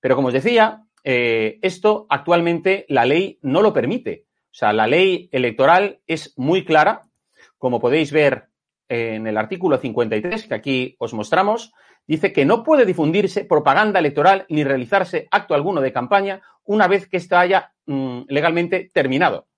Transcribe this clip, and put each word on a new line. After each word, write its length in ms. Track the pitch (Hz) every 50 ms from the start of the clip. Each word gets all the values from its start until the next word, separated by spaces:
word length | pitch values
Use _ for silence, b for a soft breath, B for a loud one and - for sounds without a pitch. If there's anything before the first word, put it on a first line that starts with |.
Pero 160 | - 170 -
como 120 | 131 139 127
os 60 | 123
decía, 500 | 135 135 226 240 226 220 220 214 - _ _ _ _
eh, 560 | _ 143 131 123 120 117 113 113 110 110 110 _
esto 440 | - 185 180 - - 214 214 208 - _
actualmente 720 | 151 135 - - 170 170 170 170 170 165 170 190 190 202 - _
la 160 | 139 127 120
ley 340 | 127 143 170 196 196 - _
no 200 | - 135 135 170
lo 100 | 208 214
permite. 540 | - 147 117 127 196 247 - 107 85 - _ _ _ _ _
O 80 | _ _
sea, 180 | - - 107
la 140 | 107 110 110
ley 420 | 110 135 170 185 190 185 - - _
electoral 680 | - 131 127 120 110 120 131 143 170 185 202 196 - _ _
es 280 | - 165 151 - - _
muy 280 | - 127 143 175 190 180
clara. 380 | - 160 151 151 185 226 - _ _ _ _ _ _ b b b b b
Como 240 | _ - 131 123 113
podéis 300 | - 120 131 160 156 139
ver, 360 | 147 156 151 139 127 110 _ _ _ _ _ _ _ _ _ _
eh, 260 | 127 117 117 113 110
en 120 | 110 110
el 100 | 110 107
artículo 420 | 107 107 110 190 180 175 175 143 127
cincuenta 380 | - 127 110 123 120 110 113
y 60 | 110
tres, 240 | 104 180 110 110 -
que 80 | - -
aquí 420 | 107 - 139 135 127 127 127 _ _
os 160 | 120 110 117
mostramos, 580 | 110 104 - - 175 196 208 220 233 - _ b b b b b b b
dice 260 | - 156 151 202 190
que 120 | - - 135
no 180 | 147 214 226
puede 220 | 226 311 320 285 240
difundirse 600 | 190 175 - 156 151 165 202 202 185 - 208 190
propaganda 560 | - 175 151 139 143 135 170 214 214 196 185
electoral 460 | 160 147 147 147 147 185 196 190 190 _
ni 160 | 160 151 147
realizarse 640 | 135 135 131 123 - - 196 185 175 - 160 - _
acto 240 | - - - - 165
alguno 260 | 143 143 185 196 156
de 120 | 135 131
campaña 500 | - 131 123 120 208 196 196 202 190 196 b b b b _
una 240 | - 202 214 202 180
vez 200 | 196 196 185 _
que 80 | -
esta 240 | 180 175 - 185 175
haya, 320 | 180 180 190 185 - _ _ _ _
mm, 360 | - 143 135 135 131 123 123 - -
legalmente 640 | 139 143 151 165 165 170 175 175 190 180 - _
terminado. 540 | _ 180 143 131 131 143 180 151 101 76 - _ _